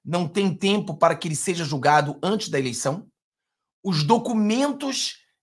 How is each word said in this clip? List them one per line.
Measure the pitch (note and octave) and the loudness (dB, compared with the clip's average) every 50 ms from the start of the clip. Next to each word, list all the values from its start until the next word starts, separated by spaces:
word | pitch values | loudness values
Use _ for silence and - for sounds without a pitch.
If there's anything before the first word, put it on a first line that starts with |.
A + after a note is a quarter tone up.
| - | -8
não | - E3 F3 F3 D3+ | -4 -2 -2 -2 0
tem | - G#3 G3 F#3+ D#3 | 0 0 0 0 0
tempo | - G3 G3 G3+ G#3+ G#3 - D3+ | 0 0 2 2 0 0 -4 0
para | - E3 E3 E3 | 2 2 2 2
que | - - | 0 -4
ele | E3+ D3+ | -4 -4
seja | C3+ - - F3 E3+ E3 | -4 -2 -2 -2 -2 -2
julgado | C3+ C#3+ C3+ - C#3+ D3 D3+ C#3+ C#3+ C#3 - | -4 -2 0 2 4 4 4 4 2 -2 -4
antes | - F#3 G#3+ G#3 - - | -2 -2 -2 -2 -2 -2
da | C#3 C#3 | -2 -2
eleição. | C3 B2+ A2+ - - C3+ D3 G3 C4+ - _ _ _ _ _ _ _ _ _ _ _ _ _ _ | -2 -2 -4 -4 -4 -4 -4 -6 -8 -16 _ _ _ _ _ _ _ _ _ _ _ _ _ _
Os | - G3 F3 D3+ D3+ | -4 -2 0 2 4
documentos | C#3+ A#3 A#3 A#3 B3 A#3+ A3 G#3 G#3 A3 B3+ C#4 D4 C#4 C#4 D4 C4+ C4 - - - - - _ _ _ _ | 4 4 4 2 0 0 2 2 2 2 2 0 0 -2 -4 -6 -6 -4 -4 -6 -6 -8 -12 _ _ _ _